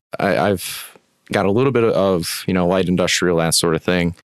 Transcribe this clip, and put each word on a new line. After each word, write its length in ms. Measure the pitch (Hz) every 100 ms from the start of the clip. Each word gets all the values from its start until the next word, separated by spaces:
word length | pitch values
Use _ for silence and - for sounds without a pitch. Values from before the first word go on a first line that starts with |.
| _ -
I, 180 | 95 71 95
I've 480 | 95 - - - - _ _ -
got 140 | 107 98
a 40 |
little 220 | 104 135
bit 120 | 120
of, 600 | 113 104 98 92 82 - -
you 60 |
know, 140 | 92 87
light 220 | 95 87
industrial, 500 | 90 90 - 90 85
that 160 | 82
sort 200 | - 85
of 80 | 80
thing, 320 | - 90 87 85 _